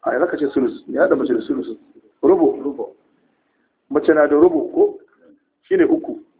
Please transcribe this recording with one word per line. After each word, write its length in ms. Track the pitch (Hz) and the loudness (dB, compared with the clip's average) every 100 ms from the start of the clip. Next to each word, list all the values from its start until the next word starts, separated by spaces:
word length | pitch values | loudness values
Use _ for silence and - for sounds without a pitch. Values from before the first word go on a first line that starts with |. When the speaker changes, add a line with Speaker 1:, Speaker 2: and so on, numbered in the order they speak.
Speaker 1:
A, 100 | - | -4
ya 60 | 120 | -2
zaka 180 | 160 160 | -2 -2
ce 100 | 143 | -2
sulus, 340 | - 123 - - | -2 -2 -6 -10
ya 140 | 131 | -2
haɗa 140 | 180 147 | 0 0
mace 180 | - | 0
da 80 | 113 | -4
sulus. 360 | - 139 - - _ _ _ _ | -4 -6 -6 -14 _ _ _ _
Rubu. 340 | 165 185 151 135 | 2 4 2 0
Speaker 2:
Rubu. 320 | 135 135 101 _ _ _ _ _ _ _ _ _ _ | -8 -10 -12 _ _ _ _ _ _ _ _ _ _
Speaker 1:
Mace 200 | 143 143 | -2 2
na 120 | 151 147 | 2 4
da 80 | 147 | 4
rubu 360 | 160 - - | 4 2 -4
ko? 260 | - 403 - _ _ _ _ _ _ | 0 0 -2 _ _ _ _ _ _
Shi 120 | _ 381 | _ 0
ne 60 | |
uku. 340 | - 320 - - - | 2 0 -2 -14 -16